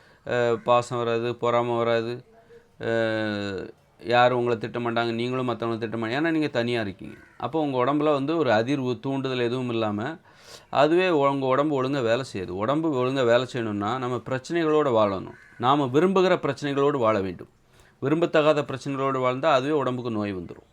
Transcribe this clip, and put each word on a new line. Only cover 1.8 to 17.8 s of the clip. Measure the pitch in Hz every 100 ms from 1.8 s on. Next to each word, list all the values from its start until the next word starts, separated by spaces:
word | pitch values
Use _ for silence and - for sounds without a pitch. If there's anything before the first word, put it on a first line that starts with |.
| 117 117 113 123 - - - - _ -
ஆ, | 113 113 113 110 107 104 101 92 78 - _ _
யாரும் | 90 120 123 123
உங்களை | 120 113
திட்ட | 113 120
மாட்டாங்க, | 117 117 117
நீங்களும் | 113 120 127 127
மத்தவங்கள | 110 117 113
திட்ட | 113 117
மாட்டீங்க. | 113 135
ஏன்னா | 165
நீங்க | 160 147
தனியா | 123 117 117
இருக்கீங்க. | 101 90 - - - -
அப்போ | 117 160
உங்க | 147 127 127
உடம்புல | 147 151
வந்து | 143 139 165
ஒரு | 127
அதிர்வு, | 107 117 143 127 110
தூண்டுதல் | 135 135 131 127 120
எதுவும் | 127 123
இல்லாம | 113 110 104 127 165 _ - - - -
அதுவே | 117 151 170 185
உங்க | 156 139 139 131
உடம்பு | 131 151 139
ஒழுங்கா | 131 143
வேலை | 113 120
செய்யாது. | 127 101 90 92
உடம்பு | 107 151 160 131 127
ஒழுங்கா | 135 120
வேலை | 120 127
செய்யணும்னா | 127 110 104 104 127
நம்ம | 123 123 -
பிரச்சனைகளோட | 131 - 170 156 151 143
வாழணும். | 113 104 95 - - - -
நாம | 123 147 135
விரும்புகிற | 139 185 190 185 175
பிரச்சனைகளோடு | 143 131 143 139 139 139
வாழ | 110 107
வேண்டும். | 95 85 - _ _ _